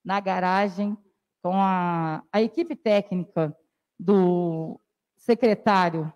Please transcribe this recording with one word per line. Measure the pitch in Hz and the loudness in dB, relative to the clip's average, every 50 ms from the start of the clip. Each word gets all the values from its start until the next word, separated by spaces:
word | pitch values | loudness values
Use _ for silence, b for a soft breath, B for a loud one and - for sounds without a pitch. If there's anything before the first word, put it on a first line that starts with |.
| - | -8
na | 180 190 202 | -4 -4 -2
garagem | 202 190 185 185 180 180 185 196 202 202 175 190 208 208 208 - _ _ _ _ _ _ _ _ - | -2 -2 -2 0 0 0 2 2 0 0 -2 -4 -4 -4 -4 -8 _ _ _ _ _ _ _ _ -4
com | 180 185 | -2 0
a, | 196 196 190 185 185 175 175 170 165 165 160 156 - - _ - | 2 2 2 2 0 0 -2 -2 -2 -2 -4 -4 -6 -8 _ -2
a | 208 | 0
equipe | 226 233 - - 339 339 294 | 0 0 -2 -4 -6 -6 -6
técnica | - - 220 208 202 202 - 190 180 165 - - 170 160 151 151 _ _ _ _ _ _ _ _ - | -4 0 2 2 2 0 -2 -4 -6 -6 -4 -2 -2 -2 -2 -4 _ _ _ _ _ _ _ _ -6
do | 180 175 202 196 185 180 180 175 175 170 165 160 160 160 - - _ _ _ _ _ _ _ | 0 2 4 4 4 4 2 0 0 -2 -4 -6 -8 -10 -12 -16 _ _ _ _ _ _ _
secretário | _ _ - 233 220 - 226 202 202 - 226 202 190 180 170 160 165 156 156 - | _ _ 0 0 2 2 2 2 2 2 2 2 2 2 2 0 -2 -6 -8 -10